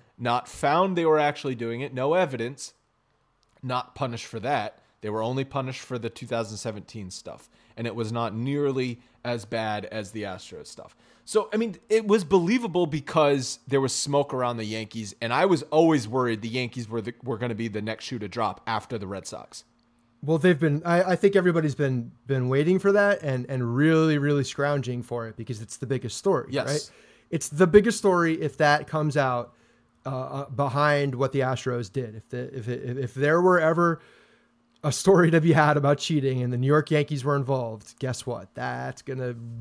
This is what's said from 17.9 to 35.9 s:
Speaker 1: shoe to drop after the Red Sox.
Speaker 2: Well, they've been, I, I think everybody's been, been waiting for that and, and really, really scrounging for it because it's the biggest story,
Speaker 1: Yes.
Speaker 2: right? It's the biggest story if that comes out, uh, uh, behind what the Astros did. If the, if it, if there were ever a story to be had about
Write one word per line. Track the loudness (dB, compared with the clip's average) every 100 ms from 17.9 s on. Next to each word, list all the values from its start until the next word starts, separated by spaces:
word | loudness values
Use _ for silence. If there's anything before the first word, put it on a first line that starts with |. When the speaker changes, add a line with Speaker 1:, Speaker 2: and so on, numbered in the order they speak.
| -8 -8
Speaker 1:
shoe | -8
to | -8
drop | -2 -2 -4 -6
after | -6 -6 -8
the | -8
Red | -10 -10
Sox. | -14 -16 -20 -20 _ _ _ _ _
Speaker 2:
Well, | -2 2
they've | 4 4
been, | 2 0 2
I, | 2 2
I | 4
think | 4 6
everybody's | 4 2 0 0
been, | -2 -2 -6 -14 -4
been | -2 0
waiting | 2 2 2
for | 4
that | 4 4 2
and, | 0 -4 -4
and | -4 -2 4
really, | 4 6 4 2
really | 2 0 0
scrounging | -2 0 0 -2 -6
for | -6 -8 -8
it | -12
because | -10 -10
it's | -10 -10
the | -4
biggest | -4 -4 -4
story, | 0 0 0
Speaker 1:
Yes. | -4 -2
Speaker 2:
right? | -4 -4 -16 _ _ _
It's | -6 -4
the | 2 6
biggest | 8 6 0
story | 0 2 2 0
if | -4 0
that | 2 2 0
comes | -2 0 0
out, | 0 -2 -6 _ _ _ _ _ -10
uh, |
uh, | -8 -8 -10 -8
behind | -4 -2 2 4 4 2
what | 0 0
the | 2
Astros | 0 -2 -2 -4 -4
did. | -6 -8 -12
If | -12
the, | -10 -8 -8
if | -6
it, | -6 -6 -6
if | -6
there | 0 2 4
were | 6 6
ever | 4 4 2 2 -8 _ _ _ _ _ _ _
a | -4
story | 2 6 6 6
to | 6
be | 6
had | 6 6 4
about | 2